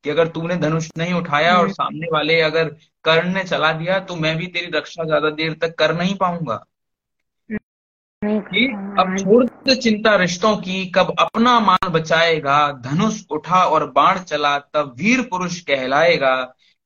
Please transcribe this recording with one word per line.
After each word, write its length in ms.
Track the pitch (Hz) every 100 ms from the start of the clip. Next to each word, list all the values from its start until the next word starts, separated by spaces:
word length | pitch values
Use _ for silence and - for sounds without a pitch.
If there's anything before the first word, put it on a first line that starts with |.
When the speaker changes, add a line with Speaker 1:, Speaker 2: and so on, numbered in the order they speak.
Speaker 1:
कि 60 | 147
अगर 180 | 147 165
तूने 280 | 160 165 175
धनुष 340 | 151 160 160 -
नहीं 160 | 170
उठाया 400 | 180 175 143 165
और 80 | 180
Speaker 2:
हम्म। 100 | 196
Speaker 1:
सामने 340 | 190 135 147 165
वाले 280 | 156 151 165
अगर 240 | 156 160 160 - _ _
कर्ण 280 | 160 165 175
ने 120 | 190
चला 280 | 185 143 156
दिया, 260 | 160 165 190
तो 180 | 185 175
मैं 200 | 156 160
भी 100 | 180
तेरी 320 | 175 175 156
रक्षा 260 | - 170
ज्यादा 260 | 160 151 151
देर 220 | 151 160
तक 220 | 160 165
कर 240 | - 156 165
नहीं 180 | 180 196
पाऊंगा। 500 | 185 175 147 107 - _ _ _ _ _ _ _ - 214 - _ _ _ _ _
Speaker 2:
नहीं 160 | 208 214
कर 80 | -
Speaker 1:
कि 200 | 190 262
Speaker 2:
पाऊंगा, 340 | 202 196 196
Speaker 1:
"अब 60 | 185
Speaker 2:
हाँ 80 | 190
जी। 80 |
Speaker 1:
छोड़ 200 | 190 233
दे 300 | 247 - 269
चिंता 420 | 254 233 208 220 202
रिश्तों 400 | 180 - 220 196
की, 340 | 180 190 190
कब 240 | 185 180 -
अपना 420 | 165 220 233 240
मान 280 | 202 185 -
बचाएगा, 840 | 165 160 165 170 156 139 143 147
धनुष 520 | 135 117 160 220 214 -
उठा 340 | 151 156 185
और 260 | 170 151 147
बाण 280 | 131 156 190
चला, 400 | 185 151 147 143
तब 360 | - 151 143 120
वीर 220 | 190 254
पुरुष 400 | 233 180 180 -
कहलाएगा। 920 | - 139 127 139 170 156 135 131 127 - _ _